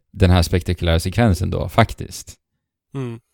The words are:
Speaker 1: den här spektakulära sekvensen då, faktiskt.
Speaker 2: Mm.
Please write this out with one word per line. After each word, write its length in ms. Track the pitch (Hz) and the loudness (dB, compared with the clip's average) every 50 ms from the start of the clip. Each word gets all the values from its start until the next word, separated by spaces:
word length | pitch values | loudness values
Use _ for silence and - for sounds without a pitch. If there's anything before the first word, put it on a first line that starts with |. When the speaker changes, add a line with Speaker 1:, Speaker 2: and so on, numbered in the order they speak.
| _ _ | _ _
Speaker 1:
den 180 | - 95 98 90 | -2 2 4 4
här 120 | 90 90 | 6 4
spektakulära 580 | 85 - - 90 - - 90 - 90 85 82 82 | 4 2 0 -2 -2 -2 -4 -2 0 0 0 0
sekvensen 500 | - 92 87 - 120 113 87 - 92 87 | -2 -2 0 0 2 2 2 0 -2 -4
då, 180 | 90 87 - 90 | -4 -6 -6 -2
faktiskt. 680 | - - 110 - - - - - - - - - - _ _ _ _ _ _ _ _ _ _ _ - | 2 2 2 2 0 -8 -14 -14 -14 -16 -18 -20 -20 _ _ _ _ _ _ _ _ _ _ _ -12
Speaker 2:
Mm. 240 | 139 131 120 117 113 _ _ | -10 -10 -10 -10 -14 _ _